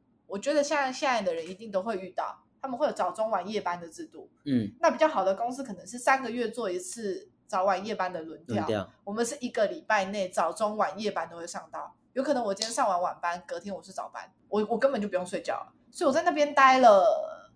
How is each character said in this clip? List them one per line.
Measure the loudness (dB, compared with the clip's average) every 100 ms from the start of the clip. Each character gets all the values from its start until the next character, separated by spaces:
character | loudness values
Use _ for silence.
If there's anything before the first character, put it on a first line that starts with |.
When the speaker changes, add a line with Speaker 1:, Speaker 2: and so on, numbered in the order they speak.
| _ _ -12
Speaker 1:
我 | -6
觉 | 0
得 | 0
现 | 2 2
在， | 0
现 | -2 0
在 | 0
的 | 0
人 | -2 -6
一 |
定 | -12 -6
都 | -4
会 | -2 -6
遇 | -6
到， | -6 -6 -8 _ _
他 | -8
们 | -2
会 | -2
有 |
早 | 0 -2
中 | -2 -2
晚 | -2 -2
夜 | -4
班 | -2 -4
的 | -8
制 | -14
度。 | -16 -16 -20 _
Speaker 2:
嗯。 | -2 0 0 0
Speaker 1:
那 | 0
比 | 4
较 | 2
好 | 2
的 | 0
公 | 0 -2
司 | -6
可 | -10
能 | -12 -14
是 | -2
三 | 2 2
个 | 0
月 | -4 -4
做 | -4 -4
一 | -4
次 | -8 -8 -6 -8 -10 _ -6
早 | 0
晚 | 2 2
夜 | -2
班 | -4 -4
的 | -6
轮 | -10 -12 -4
调， | -2
Speaker 2:
轮 | 0
调。 | -2 -4 _
Speaker 1:
我 | -8
们 | -4
是 | -4 -4
一 | -6
个 | 0 -2
礼 | -2 0
拜 | 0 0
内 | -4 -4
早 | -2 -2
中 | 0 -2 0
晚 | -2 -2
夜 | -4
班 | -4 -6
都 | -10
会 | -12
上 | -12 -12
到， | -12 -14 _ _
有 | -4
可 | 0
能 | 0
我 | 0
今 | -2
天 | -2
上 | 0 2
完 | 2
晚 | -2 -2
班， | -4 -4 -6
隔 | -10
天 | -8
我 | -12
是 | -12
早 | -12 -12
班， | -12 -16 _ -4
我， | -2 0
我 | 2
根 | 2
本 | 2
就 | -2
不 |
用 | -4 -4
睡 | -6
觉 | -4
了。 | -6 -8 _ _
所 | -2
以 | 2
我 |
在 | 2
那 | 2
边 | 2 2
待 | 6 8 10
了 | 10 10 8 4 -2 -10 -18